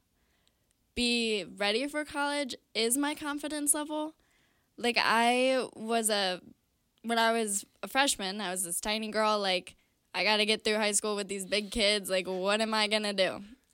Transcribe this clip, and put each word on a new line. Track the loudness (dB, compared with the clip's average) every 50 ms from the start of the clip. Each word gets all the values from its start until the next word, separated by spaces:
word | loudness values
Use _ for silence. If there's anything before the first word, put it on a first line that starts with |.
| _ _ _ _ _ _ _ _ _ _ _ _ _ _ _ _ _ _ -4
be | 0 0 2 2 2 0 0 -2 -2 -4 -6 -6
ready | -2 0 0 0 0 -2
for | -2 -4 -6 -6
college | -6 -4 -4 -2 -2 -2 -4 -4 -6 -8 -12 _ _ -2
is | 0 0 0 2
my | 0 0 -2 -4
confidence | -4 -6 -6 -6 -6 -6 -6 -6 -4 -2 -2 -2
level. | -2 -2 -6 -6 -6 -6 -8 -10 _ _ _ _ _ _ _ _ _ _ _ _
Like, | -4 -2 0 2 2
I | 2 4 4 4 4 4 4 4 4 2 2 0 -2 -4 -8
was | -10 -4 -2 0 0 2 2
a, | 2 2 2 0 -2 -4 -10 -18 -20 _ _ _ _ _ _ _ _ _ -4
when | 0 2
I | 4 4 4
was | 4 2 0 -2 -2 -4 -6 _ _ -12
a | -8
freshman, | -2 2 4 4 4 2 0 -4 -6 -6 -4
I | -4 -4
was | -4 -4 -4
this | -6 -6 -6
tiny | -2 -2 -2 -2 -2 -2
girl, | 0 2 4 4 2 2
like, | 2 0 0 0 -2 -6 -20 _ _ _ _ _ _ _ -4
"I | 0 2
gotta | 2 4 4 4
get | 2 2 0 2
through | 0 0
high | 2 0 2
school | 0 0 0 0 -2
with | -2 -4 -6
these | -6 -8 -6
big | -2 -2 -2 -2 -2
kids. | -2 2 2 2 2 2 0 -2
Like, | -2 -2 -2
what | -2 -4 -2 0 0 2 2
am | 0 0 0
I | 0 0
gonna | 2 0 0 0 0 0
do?" | 0 0 0 -2 -6 -12 -16 -20 _ _ _